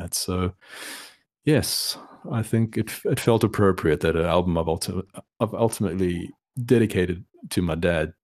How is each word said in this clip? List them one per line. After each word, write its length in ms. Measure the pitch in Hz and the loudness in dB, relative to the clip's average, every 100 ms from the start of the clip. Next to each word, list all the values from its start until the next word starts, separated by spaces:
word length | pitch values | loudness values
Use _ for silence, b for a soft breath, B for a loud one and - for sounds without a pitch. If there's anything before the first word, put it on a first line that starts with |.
that. 140 | 85 | -8
So, 380 | - - 92 90 - B B B B B B _ _ | -6 -4 -2 -2 -6 B B B B B B _ _
yes, 520 | - 143 - - - - B B - | 2 2 2 -4 -6 -8 B B -6
I 120 | 117 | -4
think 340 | 107 113 113 110 | 0 0 0 -2
it, 140 | 110 - | -6 -6
it 160 | 202 143 | -4 0
felt 240 | - 113 | 2 4
appropriate 560 | 110 - 101 90 80 76 | 4 4 2 4 2 2
that 160 | 82 82 | 2 2
an 80 | 82 | 2
album 320 | 85 90 85 | 2 2 0
I've 80 | 82 | 0
ulti-, 400 | 82 - 92 - - - - | -2 -4 -6 -8 -16 -20 -4
I've 140 | 107 | -4
ultimately 760 | 101 113 - 95 92 90 87 90 - _ - | 0 0 0 -2 0 0 -2 -6 -14 _ -8
dedicated 600 | 120 120 110 101 87 90 - _ - | 2 4 4 2 0 -4 -10 _ -6
to 120 | - | -2
my 120 | 87 | -2
dad 380 | 80 90 82 80 - | 0 0 0 -2 -6